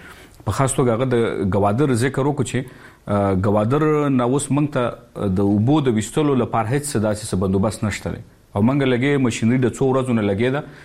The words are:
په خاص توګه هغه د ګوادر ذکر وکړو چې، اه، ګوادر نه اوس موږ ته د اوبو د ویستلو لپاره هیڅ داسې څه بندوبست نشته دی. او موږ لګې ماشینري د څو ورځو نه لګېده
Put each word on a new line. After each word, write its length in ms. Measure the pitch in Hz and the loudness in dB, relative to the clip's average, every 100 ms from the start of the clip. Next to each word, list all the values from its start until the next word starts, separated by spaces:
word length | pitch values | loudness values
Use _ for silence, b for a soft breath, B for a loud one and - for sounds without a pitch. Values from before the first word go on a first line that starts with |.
| B B B B | B B B B
په 60 | - | -6
خاص 240 | - 135 | -2 0
توګه 160 | - 123 | 2 0
هغه 140 | 110 | 2
د 120 | 131 120 107 64 95 | 0 0 0 -2 0
ګوادر 420 | 98 101 110 147 | 2 2 2 0
ذکر 300 | 113 135 139 135 | 0 0 -2 -2
وکړو 180 | 143 | -2
چې، 140 | 113 123 127 B B B - | -2 -4 -6 B B B -4
اه، 260 | 101 98 | 0 2
ګوادر 760 | 95 101 104 110 147 156 151 143 | 2 2 2 2 2 2 2 2
نه 160 | 127 | 2
اوس 260 | 123 135 - | 2 0 0
موږ 160 | 139 147 | 0 0
ته 200 | 135 120 - - - 104 | -2 -4 -6 -16 -6 -2
د 120 | 95 | 2
اوبو 400 | 101 104 117 156 | 2 2 4 2
د 80 | 135 | 2
ویستلو 460 | 110 107 160 147 | 0 -2 0 2
لپاره 340 | 127 107 117 110 | 2 0 -2 -2
هیڅ 180 | 143 147 113 | -2 -2 -2
داسې 340 | 107 104 - | 0 -2 -4
څه 40 | |
بندوبست 500 | 92 95 95 107 - | -2 0 0 0 -2
نشته 260 | 107 - 85 | -4 -4 -8
دی. 120 | 85 - b b 101 | -10 -14 b b 0
او 60 | |
موږ 200 | 113 143 | 2 2
لګې 380 | 131 120 139 143 | 0 0 0 0
ماشینري 380 | 123 - 113 127 | 0 0 0 2
د 100 | 120 | 0
څو 140 | - | 0
ورځو 280 | 135 131 127 | 0 2 0
نه 120 | 117 | 0
لګېده 380 | 101 98 123 139 151 B | 0 0 0 -2 -8 B